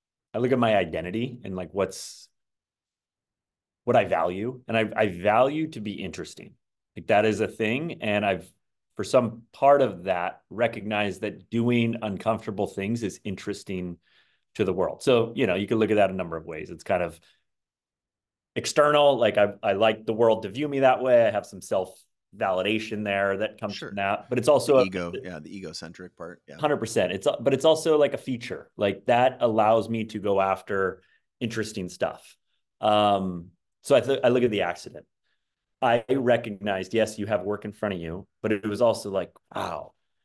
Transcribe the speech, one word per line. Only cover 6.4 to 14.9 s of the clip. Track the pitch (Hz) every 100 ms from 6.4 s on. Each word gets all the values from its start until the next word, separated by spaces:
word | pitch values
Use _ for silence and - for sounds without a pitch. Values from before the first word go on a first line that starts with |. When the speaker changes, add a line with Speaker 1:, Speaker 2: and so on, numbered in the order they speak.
| - _ _ _ _ 107
Speaker 1:
Like, | -
that | 104
is | 110 101
a | 107
thing. | - 110 131 165 -
And | 110 104
I've, | 104 90 - _ _ _ _ -
for |
some | 101 131 113 - -
part | - 139 143
of | 120 87
that, | 92 87 90 - _
recognized | 98 117 - 101 104 101 90
that | 104 - -
doing | 117 120 120 117 117
uncomfortable | 107 95 113 110 113 101 98
things | - 98 117
is | 101 -
interesting | 104 92 104 95 - 92 90 85 _ _ _ _ _
to | -
the | 95
world. | 90 82